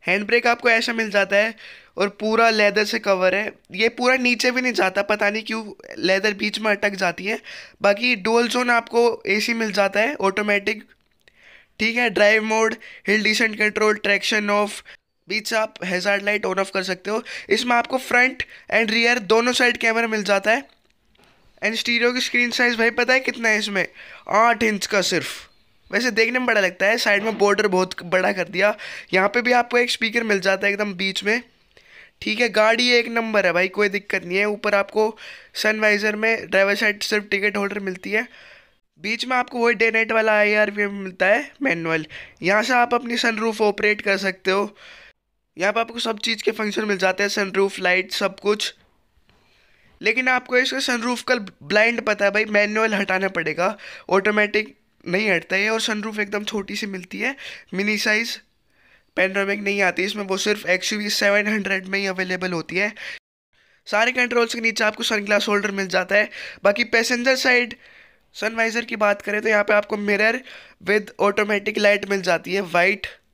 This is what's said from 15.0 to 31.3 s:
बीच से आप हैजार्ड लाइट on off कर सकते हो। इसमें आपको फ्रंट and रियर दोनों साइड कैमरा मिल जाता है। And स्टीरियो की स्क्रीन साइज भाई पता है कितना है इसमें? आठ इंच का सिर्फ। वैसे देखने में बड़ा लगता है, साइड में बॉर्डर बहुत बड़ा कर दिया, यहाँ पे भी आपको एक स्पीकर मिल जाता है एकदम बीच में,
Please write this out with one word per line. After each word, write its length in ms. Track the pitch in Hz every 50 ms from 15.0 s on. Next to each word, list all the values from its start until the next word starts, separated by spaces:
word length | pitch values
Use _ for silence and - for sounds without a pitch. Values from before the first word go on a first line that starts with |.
| _ _ _ _ _ -
बीच 200 | 190 220 214 -
से 80 | 233
आप 280 | 220 220 214 214 - 170
हैजार्ड 400 | 180 175 180 180 202 202 202 196
लाइट 220 | 202 208 208 -
on 100 | 190 185
off 140 | 185 196 190
कर 140 | - 196 185
सकते 280 | 185 185 180 - 202
हो। 120 | 208 226 240 - - - - -
इसमें 260 | - 220 254 247 240
आपको 220 | 240 240 - - 262
फ्रंट 440 | 254 - - 240 247 262 269 262 - - - - - _ -
and 180 | 208 233 214
रियर 280 | 214 233 233 233 240 247
दोनों 320 | 214 175 220 226 233 247 247
साइड 240 | - 262 247 233 -
कैमरा 300 | - 233 226 226 233 226
मिल 160 | 220 214 202
जाता 260 | 185 202 196 196 208
है। 160 | 220 269 277 - _ _ _ _ _ _ _ _ _ _ _ _ _ _ _ _ _ _
And 140 | - 202 226
स्टीरियो 360 | 226 - - 240 233 233 240 247
की 80 | 254
स्क्रीन 300 | 247 - - 247 247 240
साइज 260 | 233 - 247 240 240 226
भाई 120 | 226 233
पता 220 | 226 240 240 240 254
है 60 | 262
कितना 280 | 262 - 240 247 233 226
है 100 | 214 208
इसमें? 280 | 214 214 202 190 175 - - - - - - - - -
आठ 340 | - 202 226 233 233 214 233
इंच 220 | 220 214 202 - -
का 140 | - 202 180
सिर्फ। 460 | - 190 160 135 - - - - - _ _ _ _ _ _ _ -
वैसे 200 | - 202 233 254
देखने 280 | 220 202 226 226 247 254
में 60 | 254
बड़ा 160 | 247 226 214
लगता 240 | 196 185 180 - 196
है, 120 | 196 226 240
साइड 240 | - 233 208 202 202
में 140 | 220 214 -
बॉर्डर 300 | 196 202 202 196 214 208
बहुत 320 | 180 185 185 180 - - -
बड़ा 260 | 175 165 185 185 190 202
कर 140 | 190 175 165
दिया, 260 | 202 175 190 208 208 208 - - - - - _ -
यहाँ 140 | 185 190 202
पे 120 | - 240
भी 100 | 233 240 247
आपको 240 | 247 240 240 - 240
एक 140 | 240 240
स्पीकर 320 | - - 233 226 214 240 233
मिल 140 | 220 208 196
जाता 260 | 180 - 190 190 202 202
है 60 | 202
एकदम 200 | 202 214 208 196
बीच 280 | 175 196 190 185 - 196
में, 180 | 202